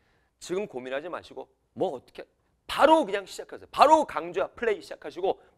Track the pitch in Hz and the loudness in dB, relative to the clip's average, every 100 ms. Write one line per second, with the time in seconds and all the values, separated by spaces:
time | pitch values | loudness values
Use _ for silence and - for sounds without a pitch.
0 | _ _ _ _ - 185 208 127 127 135 | _ _ _ _ -8 -6 -6 -10 -8 -8
1 | 170 131 95 131 131 _ _ - 180 131 | -8 -12 -12 -16 -18 _ _ -6 -4 -4
2 | - - - _ _ _ - - 285 320 | -14 -20 -20 _ _ _ -8 4 6 6
3 | 208 202 185 - 185 120 95 - 269 320 | 4 -4 -6 -14 -14 -16 -8 4 6 6
4 | - 151 170 175 160 - 226 196 - - | 4 -4 -6 -4 -6 -2 -2 -2 -6 -14
5 | 160 170 185 - _ | -12 -4 -2 -2 _